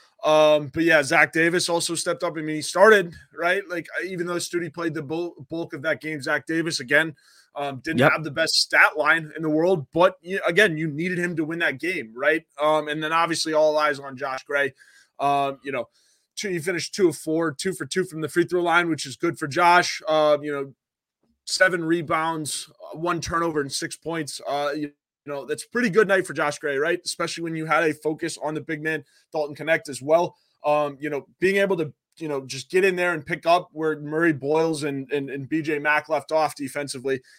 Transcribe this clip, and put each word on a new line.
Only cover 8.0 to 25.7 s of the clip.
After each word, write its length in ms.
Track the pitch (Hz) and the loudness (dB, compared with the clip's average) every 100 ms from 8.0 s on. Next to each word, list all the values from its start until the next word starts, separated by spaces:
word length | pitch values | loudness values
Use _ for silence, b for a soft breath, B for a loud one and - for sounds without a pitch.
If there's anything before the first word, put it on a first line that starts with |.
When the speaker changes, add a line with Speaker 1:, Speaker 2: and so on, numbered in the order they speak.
Speaker 2:
Yep. 120 | 143 | 4
Speaker 1:
have 120 | 160 | 4
the 60 | 156 | -4
best 260 | 143 156 - | -2 0 0
stat 420 | - 151 202 156 | 2 4 4 4
line 340 | 147 160 151 | 2 2 0
in 80 | 156 | -6
the 60 | 160 | -2
world, 380 | 156 170 185 135 | 2 2 0 0
but 220 | 160 185 185 | 2 2 2
y-, 180 | 175 190 170 | -8 -4 0
again, 300 | 175 208 156 | 4 2 2
you 120 | 160 | -4
needed 300 | 143 180 175 | -4 -6 -4
him 180 | 180 160 | -4 -2
to 80 | |
win 160 | 156 165 | -4 -2
that 200 | 165 135 | -2 -2
game, 320 | 165 180 113 | -4 -6 -6
right? 300 | 113 143 160 - - | -2 0 0 -2 -2
Um, 280 | 151 156 151 | 2 2 0
and 140 | 151 | -4
then 120 | 156 | 0
obviously 400 | 165 170 160 160 | 2 2 0 0
all 240 | 156 156 151 | 2 4 4
eyes 200 | 151 139 | 2 0
on 180 | 139 131 | -6 -8
Josh 280 | 139 131 | -6 -6
Gray. 300 | - 143 139 - b b b - | -2 0 0 -4 b b b -4
Um, 400 | 139 143 139 135 | 0 2 0 -4
you 80 | 139 | -6
know, 160 | 131 113 _ _ _ _ - | -6 -6 _ _ _ _ -10
two, 140 | 208 | -6
he 80 | 175 | -4
finished 340 | 156 170 - | -2 -4 -4
two 140 | - 180 | 2 2
of 80 | 143 | 2
four, 360 | - 156 165 | -2 0 0
two 200 | 139 190 | -2 -6
for 120 | 175 135 | -6 -4
two 180 | 190 | -4
from 160 | 180 156 | -4 -4
the 80 | 151 | -2
free 160 | 175 | 0
throw 180 | 170 180 | 2 0
line, 260 | 175 165 170 | 2 2 2
which 180 | 151 139 | -2 -6
is 100 | 120 | -4
good 220 | 170 - | -4 -4
for 100 | 151 | -4
Josh. 520 | 139 175 175 175 - 156 | 4 6 6 4 -4 0
Uh, 320 | 156 151 147 | 2 4 2
you 120 | 147 | 0
know, 200 | 143 139 - _ _ _ _ _ _ - | -6 -8 -14 _ _ _ _ _ _ -6
seven 380 | - 185 175 | 2 2 2
rebounds, 840 | 160 170 151 160 160 160 147 - - - - | 0 -2 0 -2 -2 -4 -6 -8 -10 -18 -18
uh, 40 | 147 | -8
one 240 | 170 170 | -4 -4
turnover, 400 | - 170 170 156 | -4 -2 -2 -2
and 120 | 139 | -4
six 240 | - 165 - | -6 -8 -10
points. 440 | 156 165 143 - - | -8 -6 -8 -10 -6
Uh, 240 | 143 147 | -4 -4
you, 180 | 147 147 143 _ _ - | -4 -8 _ _ _ -12
you 60 | |
know, 100 | 143 | -10
that's 200 | 127 147 | -8 -10
a 40 | - | -6